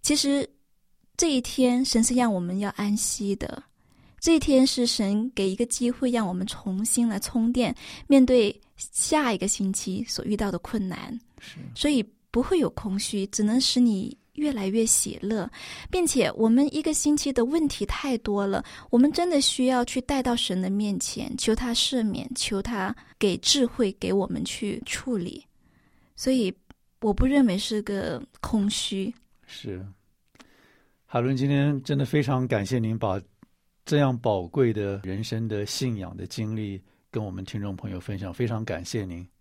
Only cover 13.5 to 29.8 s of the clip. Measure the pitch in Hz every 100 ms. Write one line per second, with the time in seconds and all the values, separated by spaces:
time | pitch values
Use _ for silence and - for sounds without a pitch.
13.5 | 240 262 247 240 196 208 - _ - 302
14.5 | 254 190 214 226 - - - 196 220 180
15.5 | - - - - 359 339 262 170 - 226
16.5 | 240 285 294 311 302 294 294 285 262 233
17.5 | 320 294 - 202 - 285 233 - 202 196
18.5 | 190 - - - 240 285 330 359 302 277
19.5 | - 254 254 247 262 247 277 254 240 233
20.5 | 185 185 196 208 190 - - - - -
21.5 | 220 247 233 - 262 214 185 - 254 -
22.5 | 196 196 226 190 - - _ 208 175 -
23.5 | 285 240 - 208 190 - 196 185 165 165
24.5 | - 208 - - - - 226 175 - _
25.5 | _ _ _ _ _ _ - - 262 196
26.5 | - _ - _ _ 220 202 262 277 247
27.5 | 185 - 214 208 196 175 131 - _ -
28.5 | 220 202 - - 196 196 - _ _ _
29.5 | - 113 92